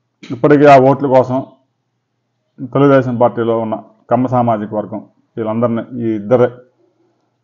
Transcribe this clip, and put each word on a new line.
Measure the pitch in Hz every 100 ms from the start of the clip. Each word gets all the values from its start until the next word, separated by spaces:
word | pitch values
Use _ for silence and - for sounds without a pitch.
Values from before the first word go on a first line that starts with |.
| _ _ -
ఇప్పటికీ | 120 147 147
ఆ | 147 135
ఓట్ల | 131 135 143
కోసం | 131 123 131 - _ _ _ _ _ _ _ _ _ _ -
తెలుగుదేశం | 127 127 143 135 123 117
పార్టీలో | 120 117 113 113
ఉన్న | 110 107 - _ -
కమ్మ | 120 127
సామాజిక | 123 120 107 107
వర్గం | 107 98 107 - _ _ 117
వీళ్ళందరినీ, | 110 113 120 113 - 123
ఈ | 113
ఇద్దరు | 107 104 120 123 - _ _ _ _ _ _ _ _